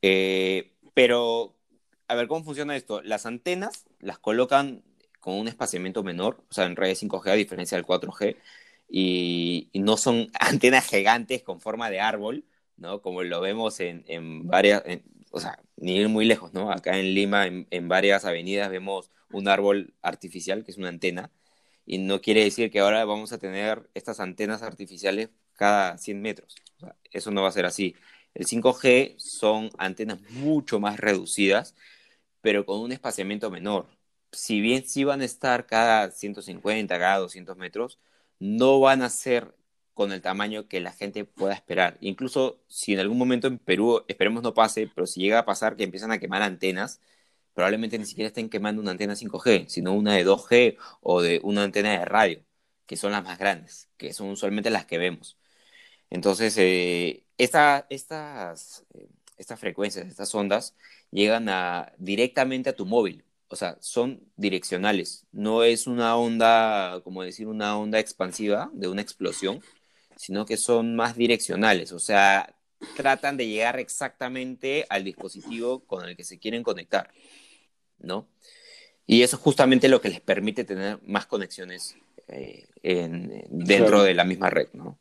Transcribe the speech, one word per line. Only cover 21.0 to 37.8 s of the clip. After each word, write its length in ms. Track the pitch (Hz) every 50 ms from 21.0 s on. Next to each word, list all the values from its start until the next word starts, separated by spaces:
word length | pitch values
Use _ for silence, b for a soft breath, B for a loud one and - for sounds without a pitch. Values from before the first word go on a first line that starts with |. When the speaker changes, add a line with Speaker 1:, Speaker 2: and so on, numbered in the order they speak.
| 85 95 87 90 - - _ _ _ _ _ _ _ _ _ _ _
Speaker 1:
y 140 | - - 92
no 220 | 95 95 98 98
quiere 220 | - - 156 110 107
decir 260 | 104 98 - 117 110
que 100 | - 107
ahora 240 | 98 101 107 110 113
vamos 280 | 104 104 107 107 101 117
a 60 | 110
tener 500 | - 95 92 98 104 107 107 113 - _ _
estas 260 | - - - 113 -
antenas 420 | 104 92 90 - 107 104 110 107 113
artificiales 680 | 107 110 - 104 90 92 87 98 98 98 104 110 110 _ _ _ _ _
cada 420 | _ 107 101 104 101 98 92 87 87
cien 220 | - - 104 101
metros. 340 | 101 110 101 - - _ - - _ - _
O 40 | _
sea, 160 | - - - _ _ _ _
eso 180 | - - 110
no 120 | 104 98 95
va 60 | 95
a 40 | 92
ser 120 | 101 90
así. 300 | 90 87 - 101 92 82 b b b b b b b b
El 100 | - 92
cinco 280 | - - 117 113 127 123
G 400 | - - 135 123 127 139 - - _
son 520 | - - - - - 107 107 110 110 110 _ -
antenas 420 | 95 95 95 - 110 110 107 90 95 104 117
mucho 460 | 123 135 147 156 151 139 - - 107
más 180 | 101 104 104 104
reducidas, 720 | - 107 101 95 92 - - - 101 95 95 107 - - _ b b b b b b b b b b b _ _ _
pero 240 | 110 104 101 101
con 140 | - 98 104
un 120 | 113 120 127
espaciamiento 580 | 127 _ 127 110 - 95 95 104 107 107 110
menor. 360 | 92 85 87 104 104 98 87 _ _ _ _ _ _ _ _ _ -
Si 280 | - - - 113 104
bien 260 | 101 113 120 131 131
sí 180 | - - 139 135
van 180 | 139 139 139 135
a 20 |
estar 420 | 123 - _ - 135 123 120 123
cada 440 | _ - 113 113 117 113 110 104 92
ciento 320 | - - - 104 101 98 92
cincuenta, 560 | - 92 82 - 98 107 110 107 92 90 87
cada 200 | 90 92 98 98
doscientos 380 | 95 87 - 95 92 85 95
metros, 440 | 92 92 90 _ 101